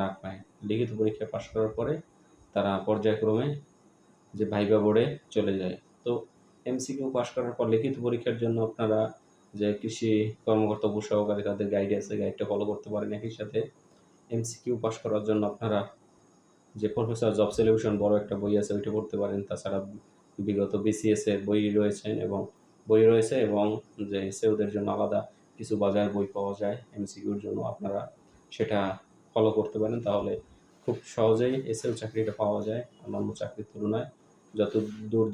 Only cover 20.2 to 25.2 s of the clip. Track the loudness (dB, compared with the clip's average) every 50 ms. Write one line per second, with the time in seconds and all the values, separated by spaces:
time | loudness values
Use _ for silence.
20.2 | _ _ _ -6 -2 0 2 2 0 0 0 0 0 0 0 2 2 2 2 2
21.2 | 2 0 0 0 0 0 2 2 2 2 2 4 2 2 0 -2 -4 -4 -4 -2
22.2 | -2 -4 -4 -4 -6 -6 -12 _ _ _ _ _ _ 4 6 8 8 8 8 6
23.2 | 4 4 2 2 2 2 4 2 2 2 0 -2 -6 _ -10 -10 -6 -4 -2 -2
24.2 | -2 -4 -4 0 2 2 4 4 0 0 0 -2 -2 0 0 0 0 0 0 -2